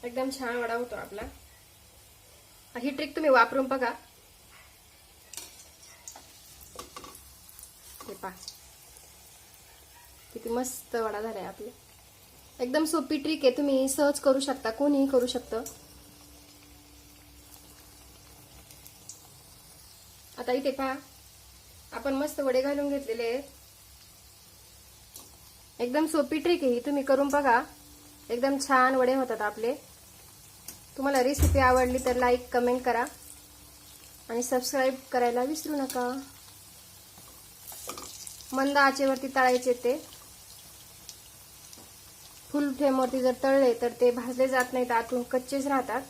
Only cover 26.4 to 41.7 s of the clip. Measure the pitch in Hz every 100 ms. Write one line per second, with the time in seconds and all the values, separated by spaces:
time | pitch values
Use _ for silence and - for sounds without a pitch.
26.4 | 339 349 277 240 247 285 269 269 277 285
27.4 | 277 233 302 - - - - - - 240
28.4 | 269 277 277 269 254 262 247 269 254 220
29.4 | 214 208 226 294 - - - - - -
30.4 | - - - - - - 269 277 247 285
31.4 | - 277 254 254 254 254 254 247 247 247
32.4 | 247 247 247 247 247 226 262 - - -
33.4 | - - - - - - - - - 233
34.4 | 240 254 254 285 262 262 - 254 240 233
35.4 | 254 302 - 294 269 254 247 269 269 -
36.4 | - - - - - - - - - -
37.4 | - - - - - - - - - -
38.4 | - 262 269 285 277 269 277 262 262 262
39.4 | 254 247 254 247 240 294 - - - -
40.4 | - - - - - - - - - -
41.4 | - - -